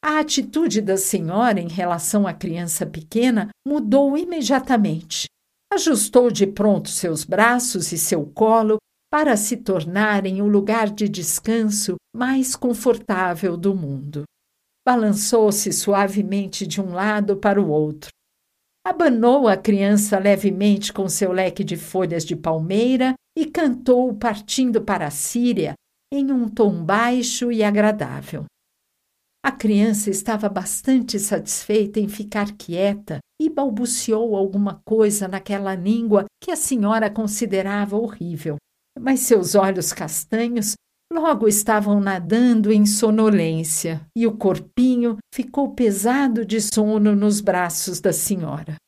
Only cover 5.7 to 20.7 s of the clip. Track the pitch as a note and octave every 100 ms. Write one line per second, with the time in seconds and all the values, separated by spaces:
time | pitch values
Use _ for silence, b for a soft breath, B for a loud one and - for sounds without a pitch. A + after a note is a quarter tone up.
5.7 | G4+ D#4+ A#3+ - B3+ B3 G#3+ G3 - G#3
6.7 | F#3+ - - F3 D#3 - F#3 A3+ B3 B3
7.7 | F#3 D#3+ E3 - E3+ C#3+ - A3 A3+ A3
8.7 | G#3+ _ _ _ D4+ D4+ G#3+ G#3 A#3+ -
9.7 | F#3 D#3 F#3+ G#3+ G#3 G3 F#3+ G#3 G3+ G3+
10.7 | A3+ G#3+ G#3 G#3 F3+ D#3 - - A3+ A3
11.7 | G#3 G3+ F3+ _ A3+ B3+ C4+ B3+ - B3
12.7 | A#3+ B3+ A#3 - F#3+ F#3 F3 F#3+ E3+ F#3+
13.7 | G3 D3+ C#3 C#3+ D3 D3 _ _ _ _
14.7 | _ - B3 G#3+ G3+ - A#3 G#3+ G3+ G#3
15.7 | - - G3 G3 G3 G3+ G3 F#3+ - F#3+
16.7 | D#3 F#3+ F3 G#3 G#3+ G#3 G3 G#3 G3+ F3
17.7 | D3+ D3+ D3+ - _ _ _ _ _ _
18.7 | _ F#4 F4 E4 A#3 A#3+ C4+ A#3+ F#3+ -
19.7 | G3+ G3 G#3 G#3 G3 G3+ G3 G3+ F#3 G#3